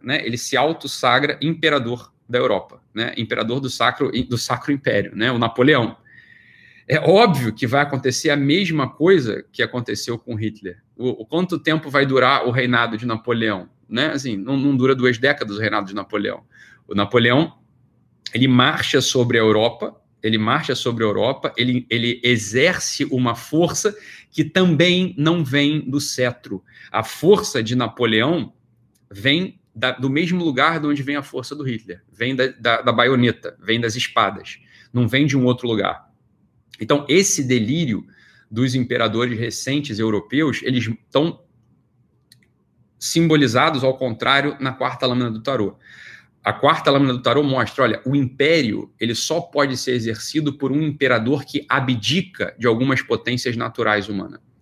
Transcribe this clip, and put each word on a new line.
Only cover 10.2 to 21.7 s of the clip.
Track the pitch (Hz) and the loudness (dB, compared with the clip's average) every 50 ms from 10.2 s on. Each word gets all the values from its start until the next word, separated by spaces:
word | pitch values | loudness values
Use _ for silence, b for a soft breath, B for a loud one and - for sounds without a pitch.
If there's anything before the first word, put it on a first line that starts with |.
| - 123 120 | -8 -8 -8
Hitler. | 104 110 104 107 - 98 92 90 _ _ _ _ | -6 -6 -6 -6 -8 -14 -14 -14 _ _ _ _
O, | - 120 127 - - 110 | -6 -4 -4 -4 -6 -8
o | |
quanto | - 151 170 185 175 170 | -6 -4 -2 -2 -2 -4
tempo | 113 - 160 156 156 156 147 | -4 -2 -2 -2 -2 -2 0
vai | 131 143 143 | 0 2 2
durar | 135 131 131 127 127 139 131 - 123 | 4 4 4 4 4 4 2 2 0
o | |
reinado | 117 131 123 123 123 117 117 117 117 | 0 0 2 2 2 2 2 0 -2
de | 113 123 | -4 -4
Napoleão, | 120 113 110 - 123 117 113 113 110 104 92 85 - _ _ _ - | -4 -6 -4 -2 -2 -2 0 0 -2 -2 -4 -6 -12 _ _ _ -8
né? | 107 120 147 156 | -4 -2 -2 -2
Assim, | - 143 135 127 107 | -2 -4 -6 -6 -6
não, | 98 101 123 139 | -6 -6 -4 -2
não | 135 135 143 139 | 0 0 2 2
dura | 127 123 131 135 | 2 4 2 2
duas | 127 123 127 120 | 4 2 0 2
décadas | 113 127 139 147 - 113 104 101 | 2 2 0 0 0 -4 -8 -6
o | 104 | -4
reinado | 110 104 104 107 98 | -2 -2 -2 -2 -4
de | 95 98 | -4 -8
Napoleão. | 104 95 - 107 104 101 101 95 - - _ b b b b b b b b | -10 -8 -6 -4 -4 -4 -4 -6 -8 -12 _ b b b b b b b b
O | - | -2
Napoleão, | 101 101 101 - 120 117 120 123 143 165 165 - _ _ _ _ _ _ _ _ _ _ _ _ _ - - - | -2 -2 2 2 2 4 4 4 4 2 0 -2 _ _ _ _ _ _ _ _ _ _ _ _ _ -14 -6 -2
ele | 117 131 131 | 2 2 4
marcha | 127 123 127 143 - - - - - 131 | 6 6 4 4 2 0 -2 0 0 0
sobre | 127 - - 131 120 120 120 113 | 0 0 0 0 2 2 2 2
a | |
Europa, | 110 110 107 107 110 120 - - 220 - - _ _ _ _ _ | 4 4 4 4 2 0 0 -4 -12 -12 -12 _ _ _ _ _
ele | - 110 113 | -4 -2 0
marcha | 107 107 110 131 156 156 - 127 | 0 0 0 0 0 0 -2 -4
sobre | - - 123 120 110 113 | -4 -2 -4 -2 -2 0
a | |
Europa, | 107 101 101 101 123 139 - - 143 - | 0 0 0 0 0 -2 -2 -6 -6 -4
ele, | - 120 123 | -2 -2 0